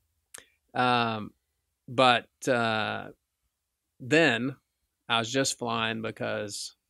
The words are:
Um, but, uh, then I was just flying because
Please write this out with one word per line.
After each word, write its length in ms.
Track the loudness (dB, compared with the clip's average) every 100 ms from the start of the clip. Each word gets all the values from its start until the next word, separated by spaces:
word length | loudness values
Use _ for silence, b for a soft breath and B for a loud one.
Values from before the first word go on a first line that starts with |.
| _ _ _ -20 b b _
Um, 580 | 0 2 2 0 -4 -10 -16 _ _ _ _ -4
but, 420 | 4 6 4 0 _ -2
uh, 600 | 0 0 0 -2 -6 -10 -18 _ _ _ _ _ _ _ -16
then 560 | 2 4 4 2 -2 -8 _ _ _ _ -2
I 100 | -2
was 120 | 0
just 280 | 0 -2 -2
flying 440 | -4 -2 -2 -4
because 720 | -6 -6 -6 -4 -6 -10 -14 -16